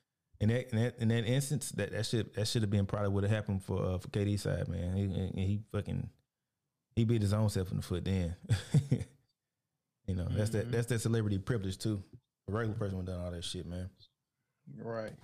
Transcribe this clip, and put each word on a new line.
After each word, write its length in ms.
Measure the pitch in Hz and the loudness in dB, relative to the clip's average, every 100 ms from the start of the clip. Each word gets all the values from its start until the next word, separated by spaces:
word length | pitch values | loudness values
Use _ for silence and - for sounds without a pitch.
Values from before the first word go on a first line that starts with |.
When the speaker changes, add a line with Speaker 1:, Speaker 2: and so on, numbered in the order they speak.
| _ _ _ - | _ _ _ 0
Speaker 1:
in 80 | 107 | 2
that, 200 | 120 - | 2 2
in 120 | 110 | 0
that, 160 | 120 - | 0 2
in 80 | 113 | 2
that 160 | 117 107 | 2 2
instance, 460 | 131 139 143 - | 2 0 -2 -4
that, 200 | - 101 | -4 -2
that 140 | 101 107 | -2 0
shit, 280 | 117 98 - | 0 -2 -2
that 120 | 107 | 0
should 140 | 120 | 2
have 80 | 104 | 2
been 160 | 104 98 | 2 2
probably 240 | 104 101 | 0 0
what 140 | 98 | 2
happened 400 | 101 110 104 95 | 2 2 2 -2
for, 200 | - 95 | 0 -2
uh, 140 | 95 90 | 0 -2
for 120 | - | -2
K 160 | 107 101 | 0 2
D 120 | 101 | 2
side, 300 | 98 92 95 | 0 -2 -2
man. 280 | 92 90 92 | -2 -2 0
He, 80 | |
and, 120 | 98 92 | 0 0
and 240 | 92 - | -2 0
he 220 | 95 104 107 | 0 0 -2
fucking, 380 | 104 - 92 - - _ _ _ _ _ _ _ - | -6 -4 -4 -6 -10 _ _ _ _ _ _ _ 2
he 100 | 113 | 4
beat 160 | 117 | 4
his 120 | 101 | 2
own 160 | 107 107 | 4 2
self 220 | 98 92 | 2 -2
in 60 | 104 | -2
the 60 | |
foot 220 | - 87 90 | -2 -2 0
then. 300 | 95 85 90 - 101 - 147 - | 0 0 -2 0 0 4 2 4
<laughs> 160 | - - - _ _ _ _ _ _ _ _ - | 0 -2 -14 _ _ _ _ _ _ _ _ -4
You 80 | 92 | -2
know, 120 | 87 | 0
that's 220 | - 110 | 0 2
that, 120 | 110 117 | 0 0
Speaker 2:
Mm-hmm. 60 | |
Speaker 1:
that's 160 | 120 117 | 0 0
that 120 | 113 | 0
celebrity 360 | 110 113 104 98 | 2 2 2 0
privilege 400 | - 120 95 92 | 0 -2 -2 -2
too. 260 | 113 104 - - _ _ - | -2 -2 -6 -18 _ _ -6
A 40 | |
regular 260 | 107 113 104 | -2 -2 -2
person 200 | - 92 | -4 -4
wouldn't 180 | 92 90 | -6 -6
done 80 | 90 | -6
all 60 | |
that 120 | 87 | -6
shit, 220 | 85 90 85 | -6 -8 -8
man. 240 | 90 92 - - _ _ _ _ _ - 135 | -8 -8 -12 -20 _ _ _ _ _ -20 -14
Speaker 2:
Right. 360 | 107 113 107 92 | -10 -8 -8 -12